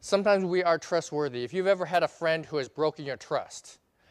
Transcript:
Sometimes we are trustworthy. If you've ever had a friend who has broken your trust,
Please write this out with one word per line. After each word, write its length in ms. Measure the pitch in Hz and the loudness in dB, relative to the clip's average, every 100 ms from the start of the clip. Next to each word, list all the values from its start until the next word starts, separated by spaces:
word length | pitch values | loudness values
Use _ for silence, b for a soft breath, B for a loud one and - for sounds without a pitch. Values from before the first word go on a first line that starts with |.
Sometimes 440 | - 196 202 202 185 | 0 2 4 4 2
we 180 | 180 | 0
are 140 | 175 165 | 2 0
trustworthy. 680 | - 170 160 151 147 123 | 0 -2 -2 -2 -4 -4
If 80 | 120 | -6
you've 160 | 180 185 | -2 0
ever 180 | 196 165 | 0 0
had 180 | 175 | 0
a 40 | 165 | 0
friend 380 | - 165 160 151 | -2 -2 -2 -2
who 100 | 151 | -6
has 140 | 123 | -4
broken 360 | - 156 151 143 | -2 -2 -2 -8
your 120 | 123 | -10
trust, 640 | - 139 87 - - - _ _ b | -4 -4 -4 -12 -20 -20 _ _ b